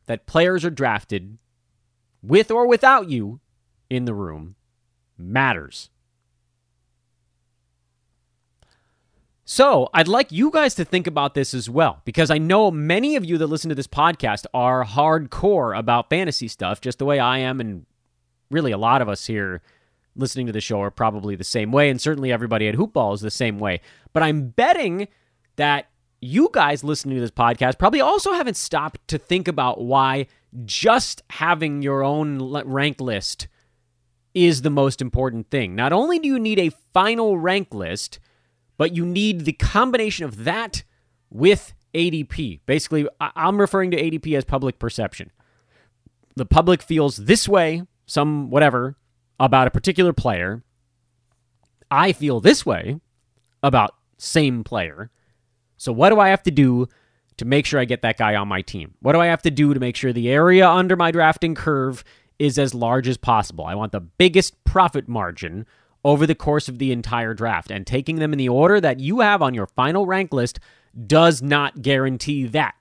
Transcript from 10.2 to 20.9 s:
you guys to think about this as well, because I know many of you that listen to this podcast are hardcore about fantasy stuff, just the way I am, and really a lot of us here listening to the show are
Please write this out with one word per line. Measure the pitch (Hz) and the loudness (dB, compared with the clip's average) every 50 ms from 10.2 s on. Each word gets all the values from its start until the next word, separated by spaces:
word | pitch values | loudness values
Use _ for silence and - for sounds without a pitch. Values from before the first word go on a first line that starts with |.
| 277 - | 0 0
you | 156 175 262 311 | 0 0 0 2
guys | 330 311 294 - - | 2 2 2 0 0
to | - 165 | -4 -4
think | - 185 185 165 | -2 -2 -2 -2
about | 175 151 151 139 139 - | -2 -2 -2 -2 -2 -2
this | 147 131 - - | -2 -4 -2 -4
as | 127 101 117 | -6 -8 -4
well, | 120 151 165 123 82 - _ | 0 0 0 0 0 -4 _
because | 123 - 165 160 151 | -4 0 0 2 2
I | 160 - | 2 0
know | 160 165 190 214 220 196 | 2 2 4 4 4 2
many | 165 151 147 156 175 208 254 294 302 | 0 0 -2 0 0 0 0 0 -2
of | 262 180 | -2 -2
you | 165 170 156 | -2 -2 -2
that | 160 | -2
listen | 147 160 151 - 165 | -2 -2 -4 -4 -6
to | 151 | -6
this | 131 135 | -6 -8
podcast | - - 147 151 170 165 - - 113 104 - - - | -6 -2 0 0 0 0 0 -2 -4 -4 -4 -6 -6
are | - 123 123 127 127 127 123 | -2 0 2 2 2 0 -2
hardcore | 101 104 147 147 160 160 160 147 - - - - 202 202 170 127 113 - 110 | -2 0 2 2 4 2 0 -2 -6 -6 -2 0 2 2 2 0 0 -2 -2
about | 113 120 120 120 - - | 0 0 0 0 0 0
fantasy | 156 175 190 160 131 127 123 113 | -2 -2 -2 -2 -4 -4 -6 -8
stuff, | - - 95 90 104 - | -8 -6 -4 -4 -4 -4
just | - 127 120 - | -6 -8 -6 -4
the | 135 | -2
way | 143 143 139 | 0 0 2
I | 120 123 127 131 | 2 2 0 0
am, | 131 127 127 131 | -2 -4 -4 -6
and | 117 110 98 87 - _ _ _ _ _ _ _ _ _ _ _ _ - | -6 -8 -8 -12 -14 _ _ _ _ _ _ _ _ _ _ _ _ -6
really | 135 165 151 127 | -4 -2 -2 -2
a | 104 | -2
lot | 98 110 117 127 135 | 0 2 2 2 2
of | 120 107 | 2 -2
us | 101 - - | -4 -6 -6
here | - 113 104 101 95 90 85 - _ _ _ _ _ _ _ _ _ _ | -6 -6 -4 -4 -6 -8 -10 -14 _ _ _ _ _ _ _ _ _ _
listening | 131 135 127 - 135 123 | -8 -6 -6 -4 -6 -6
to | 120 | -6
the | 104 107 | -6 -6
show | - - 113 101 | -6 -4 -4 -4
are | 101 101 | -4 -4